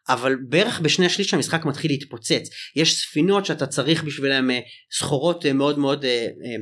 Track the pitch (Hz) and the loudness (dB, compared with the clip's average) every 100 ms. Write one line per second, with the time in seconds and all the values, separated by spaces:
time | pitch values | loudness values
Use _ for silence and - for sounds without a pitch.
0 | - 127 131 131 131 156 220 233 156 165 | -2 0 0 -2 0 2 2 0 0 2
1 | 175 - 196 165 - 165 156 139 156 135 | 2 2 0 0 0 -2 -2 -2 -2 -2
2 | - 117 - 139 - - - 139 156 - | -4 -8 -2 -2 -2 -14 -8 0 2 2
3 | - 151 175 196 190 156 143 147 131 165 | -2 0 2 2 0 -2 -4 -2 0 0
4 | 156 147 139 135 127 123 - - - - | 0 -4 0 2 2 0 -4 -16 -10 -6
5 | - 139 165 170 151 135 143 147 139 143 | -2 0 0 0 0 2 2 2 0 0
6 | 131 120 113 73 123 113 | 0 -2 -2 -8 -10 -10